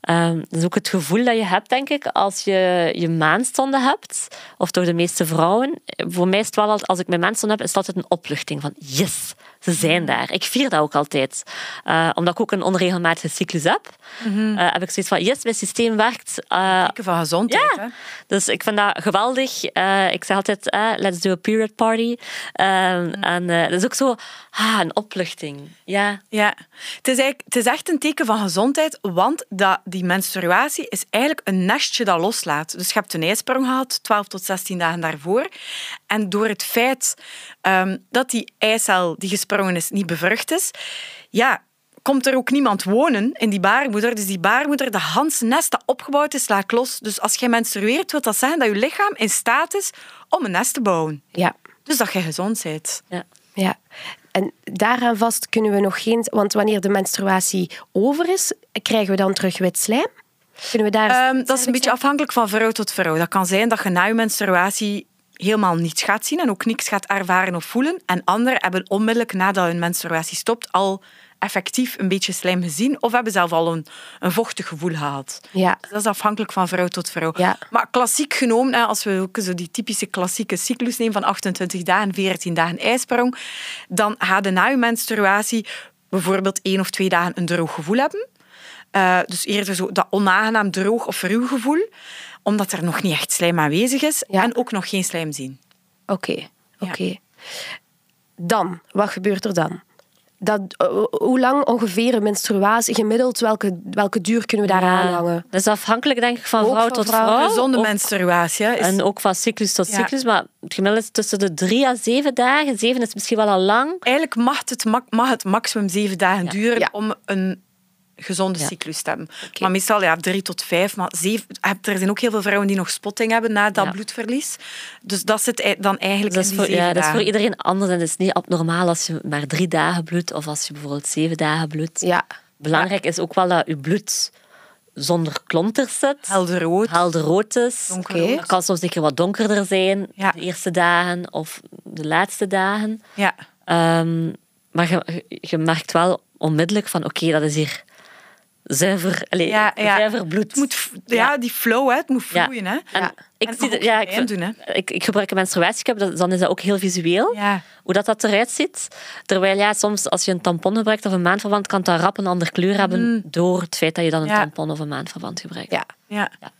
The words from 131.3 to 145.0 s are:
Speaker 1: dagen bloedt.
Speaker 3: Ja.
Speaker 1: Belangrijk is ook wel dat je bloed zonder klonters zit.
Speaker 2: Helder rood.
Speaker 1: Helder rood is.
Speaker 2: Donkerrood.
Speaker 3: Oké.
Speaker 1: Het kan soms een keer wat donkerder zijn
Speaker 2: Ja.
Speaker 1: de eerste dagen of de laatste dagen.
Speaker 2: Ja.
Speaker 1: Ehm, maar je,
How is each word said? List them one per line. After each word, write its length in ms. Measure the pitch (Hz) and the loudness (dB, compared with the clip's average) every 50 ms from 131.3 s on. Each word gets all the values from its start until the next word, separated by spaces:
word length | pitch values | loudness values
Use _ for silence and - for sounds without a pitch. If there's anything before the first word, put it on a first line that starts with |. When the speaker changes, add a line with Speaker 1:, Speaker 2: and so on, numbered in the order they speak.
| 165 | 0
Speaker 1:
dagen 320 | 156 165 151 151 160 165 151 | 0 0 0 0 0 -2 -4
bloedt. 320 | 156 156 156 165 _ - | -4 -4 -6 -4 _ -4
Speaker 3:
Ja. 220 | - 180 175 175 - _ - - _ _ _ | 0 2 2 2 0 _ -8 -20 _ _ _
Speaker 1:
Belangrijk 480 | _ - 151 160 156 165 185 190 196 - | _ -4 0 2 2 2 2 0 -2 -2
is 140 | - 165 170 | -2 -2 -2
ook 160 | 156 165 - | -4 -2 2
wel 140 | - 185 180 | 2 2 4
dat 180 | 180 170 - | 4 2 2
je 100 | - 160 | 0 -4
bloed 560 | 147 135 160 170 208 202 - - - - - _ _ _ _ _ - - - - _ _ _ _ | -6 -2 -2 -2 -2 -2 -4 -4 -4 -4 -6 _ _ _ _ _ -20 -20 -20 -20 _ _ _ _
zonder 420 | - 143 135 175 170 165 156 143 - _ | -8 -2 0 0 0 0 -2 -4 -6 _
klonters 520 | _ - 165 170 214 220 - 277 240 - - | _ 0 2 2 2 2 0 0 0 0 0
zit. 180 | - 277 285 285 - | 0 0 0 0 -4
Speaker 2:
Helder 360 | - 190 196 185 170 180 180 160 | 0 0 0 2 2 0 0 0
rood. 260 | 165 170 190 214 226 | 2 2 2 0 2
Speaker 1:
Helder 320 | 160 170 175 180 160 165 | 2 2 2 2 2 0
rood 360 | 156 151 165 190 214 214 - | 2 2 2 2 2 0 0
is. 300 | 247 240 247 240 - - - | 0 0 0 0 -4 -6 -6
Speaker 2:
Donkerrood. 340 | 190 185 180 - 196 175 165 196 | -6 -6 -6 -4 -2 0 0 2
Speaker 3:
Oké. 80 | 247 | 0
Speaker 1:
Het 100 | 311 - | -2 0
kan 160 | - 196 185 175 | 0 0 0 2
soms 200 | - 196 170 170 | 0 -2 -2 -2
een 60 | 175 | -4
keer 140 | - 175 156 | -2 0 0
wat 140 | 151 143 | 0 2
donkerder 480 | 123 170 185 202 - 226 196 214 208 196 | 2 0 0 0 0 0 2 2 0 0
zijn 420 | 180 196 190 185 190 196 196 196 - - | 2 2 2 4 2 2 0 -2 -8 -8
Speaker 2:
Ja. 160 | - 190 196 | -2 -2 -2
Speaker 1:
de 100 | - 170 | -2 -2
eerste 300 | - 180 175 - - 190 | -4 -6 -6 -4 -4 -2
dagen 640 | 170 180 175 175 175 170 175 180 180 180 175 - - | 0 2 4 4 4 4 2 0 -2 -4 -6 -8 -8
of 280 | - 160 156 - - - - - - - | -8 -8 -8 -12 -16 -18 -20 -20 -20 -20
de 220 | - - - 156 | -16 -12 -10 -6
laatste 400 | 151 156 165 190 202 - - 220 | 0 2 2 2 2 -2 -6 -4
dagen. 560 | 190 185 196 190 196 202 214 214 214 220 220 _ - - | -2 0 0 0 0 0 -2 -2 -4 -6 -8 _ -16 -6
Speaker 2:
Ja. 200 | - 202 185 - - - - _ _ _ | 0 0 0 0 -2 -12 -20 _ _ _
Speaker 1:
Ehm, 640 | - 170 170 165 165 165 165 165 165 165 165 165 160 - - _ _ _ _ _ _ | 0 2 2 4 4 4 2 2 0 0 0 -2 -2 -4 -8 _ _ _ _ _ _
maar 200 | _ 165 170 165 | _ 0 0 2
je, 320 | 175 175 | 2 0